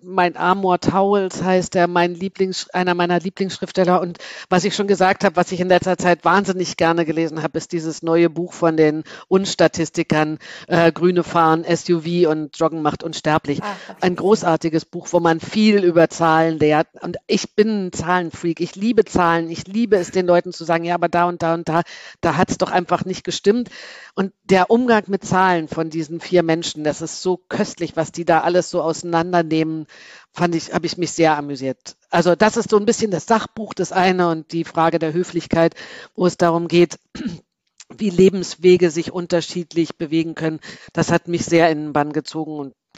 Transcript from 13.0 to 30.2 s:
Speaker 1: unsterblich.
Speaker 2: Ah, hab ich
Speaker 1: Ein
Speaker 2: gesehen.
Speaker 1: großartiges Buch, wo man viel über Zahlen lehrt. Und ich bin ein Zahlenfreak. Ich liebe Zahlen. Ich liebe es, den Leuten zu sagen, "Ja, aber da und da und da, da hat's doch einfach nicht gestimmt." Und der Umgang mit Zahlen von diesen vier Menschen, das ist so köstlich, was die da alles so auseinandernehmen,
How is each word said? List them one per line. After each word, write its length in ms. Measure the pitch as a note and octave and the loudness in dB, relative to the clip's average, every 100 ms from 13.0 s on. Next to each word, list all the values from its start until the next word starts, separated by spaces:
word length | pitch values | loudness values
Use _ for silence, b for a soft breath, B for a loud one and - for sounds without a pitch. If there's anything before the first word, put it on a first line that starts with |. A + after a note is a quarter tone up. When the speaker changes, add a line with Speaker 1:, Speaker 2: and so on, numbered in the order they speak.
Speaker 1:
unsterblich. 600 | E3 - D#3 D#3 C#3+ C#3 | -8 -6 -2 -2 -2 -6
Speaker 2:
Ah, 200 | G#3 F#3 - | -8 -12 -14
hab 100 | - | -4
ich 60 | |
Speaker 1:
Ein 100 | F3+ | -4
Speaker 2:
gesehen. 20 | E3+ | 0
Speaker 1:
großartiges 640 | F3+ A3 F3 D#3+ E3 D#3+ | 0 2 2 0 0 -4
Buch, 240 | - F3 - | -4 -12 -2
wo 80 | F3 | 0
man 220 | E3+ E3 | 2 0
viel 420 | - G#3+ G#3+ G3+ | -2 2 4 4
über 260 | F3+ E3 D#3+ | 4 4 2
Zahlen 500 | - E3 D#3+ E3 D#3 | 2 2 4 2 2
lehrt. 260 | D3+ D3+ - - | 2 2 0 -6
Und 160 | F3 E3+ - | -10 -8 -2
ich 300 | G3 - - | -2 -2 0
bin 300 | A3 G#3 F#3 | 0 0 -4
ein 60 | |
Zahlenfreak. 680 | - E3+ F3+ E3 - F3 D#3+ | -6 -2 -2 -2 -6 -4 -4
Ich 160 | E3+ F#3+ | -6 -4
liebe 280 | A3 A3+ | 0 2
Zahlen. 460 | - F#3 E3+ E3 E3 | 2 2 2 2 -2
Ich 160 | E3 F#3 | -8 -6
liebe 300 | G#3+ A3 G3+ | -4 2 0
es, 160 | E3+ | 0
den 140 | F#3+ F3+ | -2 2
Leuten 260 | F3 F3+ | 2 2
zu 120 | - | -6
sagen, 200 | E3 E3 | -4 -2
"Ja, 100 | E3+ | -2
aber 140 | F3 E3+ | -2 0
da 160 | F3 | 0
und 180 | F3 F3 | 0 0
da 120 | E3 | -2
und 140 | E3 E3 | -2 -2
da, 140 | E3 - B B B | -2 -2 B B B
da 160 | E3+ D3 | -2 0
hat's 200 | F#3 E3 | 0 -2
doch 120 | E3 | -2
einfach 340 | F3+ E3+ F3 | -2 0 -2
nicht 200 | F#3 F3+ | -4 -8
gestimmt." 440 | - - G3+ A#3+ - B B B B | -8 -2 0 0 -2 B B B B
Und 180 | B G3 _ | B -6 _
der 260 | - F#3+ F3+ | 2 2 4
Umgang 340 | A#3 B3 A3 F#3+ | 2 4 2 0
mit 180 | G3 | -4
Zahlen 440 | G3+ F#3 F#3 E3+ D#3 | 0 2 4 2 -2
von 200 | E3 D#3+ | -6 -4
diesen 300 | D#3+ D3+ E3 | -6 -6 -8
vier 220 | - F3 | 0 2
Menschen, 420 | E3 E3 E3+ D#3 | 2 0 -2 -4
das 160 | D3+ C#3 | -4 -4
ist 220 | D#3+ - | -8 -6
so 160 | F#3 F3+ - | -2 -4 -4
köstlich, 480 | - F3+ - E3 E3 | -6 -4 -6 -6 -4
was 160 | D3+ | -6
die 140 | E3+ E3+ | -4 0
da 140 | D#3+ | 2
alles 280 | E3+ F3 - | 2 0 0
so 120 | F3+ | -2
auseinandernehmen, 1040 | D#3+ D#3 F3 E3 F3 F3 D#3+ D#3+ D#3+ D#3+ D3 B B B | -2 -4 -2 -2 0 0 0 0 -2 -4 -10 B B B